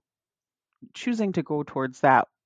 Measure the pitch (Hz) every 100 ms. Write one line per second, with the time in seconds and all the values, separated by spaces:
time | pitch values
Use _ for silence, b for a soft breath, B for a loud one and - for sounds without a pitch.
0 | _ _ _ _ _ _ _ _ - -
1 | 247 226 202 180 147 151 143 139 131 127
2 | 139 127 - _